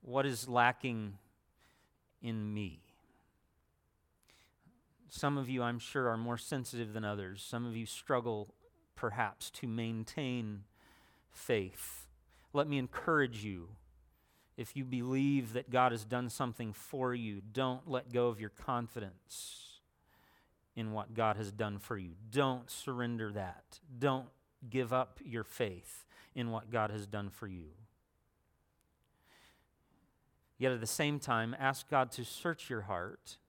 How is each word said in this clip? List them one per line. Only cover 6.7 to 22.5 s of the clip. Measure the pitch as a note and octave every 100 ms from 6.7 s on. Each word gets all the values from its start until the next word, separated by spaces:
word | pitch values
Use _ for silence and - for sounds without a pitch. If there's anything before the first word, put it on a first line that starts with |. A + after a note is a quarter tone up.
| A#2+ A2+
than | G#2+
others. | G#2+ G#2 F#2+ G2
Some | - A#2+ A#2+
of | A2+
you | A2+
struggle, | - - C3 A#2 G#2+ G#2 - - _ _ -
perhaps, | A#2+ G#2+ A2 - -
to | - B2+
maintain | A2+ A2+ A2+ A2 - C#3 B2 A2 G#2 G2+ _ - - - _ _
faith. | - - A2+ F#2+ - - - - - _ _ _ C#3+
Let | D3+
me | C#3+
encourage | B2+ - - D#3+ C3 A2+
you. | G#2 F#2 E2+ G#2+ - - _ _ _ _ _ -
If | A#2 C#3
you | C3
believe | B2+ B2 C3 C#3 C#3 A#2+
that | A2+ B2
God | B2 B2+
has | A#2 G#2+
done | B2 B2
something | - B2+ A2+ A2+
for | G2+ - C#3+ B2+ B2
you, | A2+ G2+
don't | G2+ G#2+ C3 B2+ D#3+
let | B2+ B2+
go | A#2+ A#2+
of | G#2+
your | G#2+
confidence | - - B2 A#2 - G2+ F#2 _ - - - - - _ _ _ _ _ _ _ _ _ -
in | A2
what | G#2+ G#2 A2+
God | A2+ G#2+
has | G#2+
done | G#2 G#2+ G2+
for | - G#2+
you. | F2+ E2+ A2
Don't | A#2+ C#3